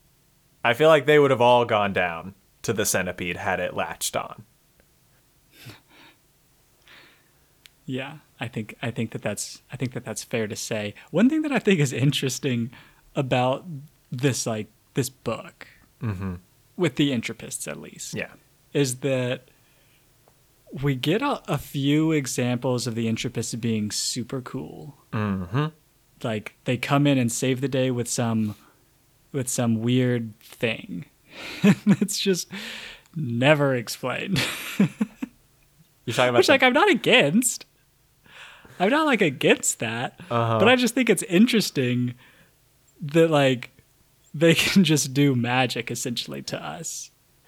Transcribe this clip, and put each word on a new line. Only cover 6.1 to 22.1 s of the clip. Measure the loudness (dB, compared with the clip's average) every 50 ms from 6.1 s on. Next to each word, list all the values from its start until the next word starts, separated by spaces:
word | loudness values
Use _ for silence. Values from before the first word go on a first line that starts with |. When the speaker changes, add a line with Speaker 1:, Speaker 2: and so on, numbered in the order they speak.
| _ _ _ _ _ _ _ _ _ _ _ _ _ _ _ -20 -20 -20 -20 -20 _ _ _ _ _ _ _ _ _ _ _ -20 _ _ _
Speaker 2:
Yeah, | -8 -8 -8 -8 -10 -14 -18 _ _ _ -10
I | -10
think, | -8 -8 -8 -10 -10 -10 -8
I | -8 -6
think | -4 -4 -6 -6
that | -6 -6
that's, | -6 -6 -6 -6 -8 -12 -14 -20 _ _
I | -8
think | -6 -6 -6 -6
that | -8 -10
that's | -10 -10 -10 -8
fair | -6 -4 -4 -4
to | -4 -6
say. | -8 -8 -6 -6 -6 -6 -8 -10 -14 -16 -4
One | 2 4 4 4
thing | 4 2 -2
that | -2 -2
I | 0
think | 2 2 2 4
is | 2 0 0
interesting | 2 2 2 2 0 -2 -4 -4 -4 -2 -2 -2 -2 -4 -6 -12 -20 -20 _ _ _ _ _ _
about | -4 -2 0 0 2 2 0 0 -2 -6 -12 -14 -14 -14 -18 _ _ _ _
this, | -6 0 0 0 0 0 -4
like, | -4 -4 -4 -6 -10 _ _ _ _ _
this | -4 -4 -4
book | -6 _ _ -6 -6 -6 -10 -16 -20 _ -20 -20 _ _ _ _ _ _
Speaker 1:
Mm-hmm. | -6 -6 -6 -4 -6 -6 -8 -8 -14 _ _ _ _ _ _
Speaker 2:
with | -2 -2 0 2
the | 0 0 2
Entropists, | 0 -2 -4 -4 -10 -10 -12 -12 -12 -10 -10
at | -10 -10 -12
least, | -14 -16 -16 -16 -14 -12 -8
Speaker 1:
Yeah. | -10 -10 -10 -12 _ _ _ _ _ _ _
Speaker 2:
is | 0 0 0 0 -2 -4
that | -2 -2 -2 0 0 -2 -4 -6 -8 _ _ _ _ _ _ _ _ _ _ _ _ _ _ _ _ _ _ _ _ _ _ _ _ -16
we | -10 -2 -2 -2 -2
get | 0 -2 -2 -2 -2 -2
a, | -4 -4 -6 -6
a | -6 -6
few | -6 -6 -8 -6 -4 0 0 2 2 2 0